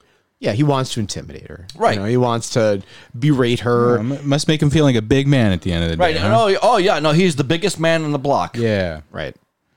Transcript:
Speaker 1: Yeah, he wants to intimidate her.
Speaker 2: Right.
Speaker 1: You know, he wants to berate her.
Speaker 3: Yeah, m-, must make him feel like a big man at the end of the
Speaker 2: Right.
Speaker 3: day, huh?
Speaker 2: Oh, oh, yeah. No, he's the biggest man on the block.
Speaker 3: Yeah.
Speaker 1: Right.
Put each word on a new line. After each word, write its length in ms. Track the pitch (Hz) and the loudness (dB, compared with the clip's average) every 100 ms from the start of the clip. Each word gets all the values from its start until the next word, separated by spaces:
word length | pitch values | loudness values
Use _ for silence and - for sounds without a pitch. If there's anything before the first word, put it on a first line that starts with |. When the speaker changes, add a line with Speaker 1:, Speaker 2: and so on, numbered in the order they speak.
| _ _ _ - | _ _ _ -8
Speaker 1:
Yeah, 100 | - | -4
he 120 | 110 | 0
wants 280 | 147 135 127 | 0 0 -2
to 60 | 123 | -6
intimidate 460 | 101 - 78 - - | -6 -8 -14 -16 -18
her. 200 | 78 92 147 | -18 -16 -2
Speaker 2:
Right. 180 | 214 | 0
Speaker 1:
You 60 | 104 | 0
know, 60 | 101 | 0
he 100 | 123 | 0
wants 340 | 123 117 - | 2 -2 -2
to 320 | 127 110 98 - - - 120 | 0 0 -2 -6 -20 -18 -4
berate 440 | 147 131 120 120 | 0 2 2 0
her. 340 | 123 120 120 120 | 0 2 2 2
Speaker 3:
Yeah, 120 | 117 139 | -2 -4
m-, 120 | 143 | -2
must 200 | 147 - | -2 0
make 120 | 156 | 0
him 100 | 147 | 2
feel 140 | 160 | 4
like 120 | 147 117 | 4 2
a 60 | |
big 260 | 107 135 139 | 2 2 4
man 240 | 139 107 | 4 2
at 100 | 90 | 0
the 100 | 95 | -2
end 120 | 85 | -2
of 60 | 82 | -2
the 60 | 82 | 0
Speaker 2:
Right. 180 | 175 | 0
Speaker 3:
day, 60 | 160 | 0
huh? 140 | 190 226 | 2 2
Speaker 2:
Oh, 200 | 214 196 | 2 2
oh, 140 | 202 233 | 2 2
yeah. 220 | 185 160 | 2 0
No, 140 | 156 | 2
he's 240 | 156 185 139 | 2 2 0
the 80 | |
biggest 340 | 135 165 185 - | -2 -2 -2 -2
man 240 | 165 165 | 0 0
on 60 | 156 | -2
the 80 | 147 | -2
block. 360 | 139 117 82 117 | 0 0 -2 -2
Speaker 3:
Yeah. 440 | 113 101 90 76 - | 0 0 -2 -6 -12
Speaker 1:
Right. 240 | - 71 - _ _ _ | -10 -10 -12 _ _ _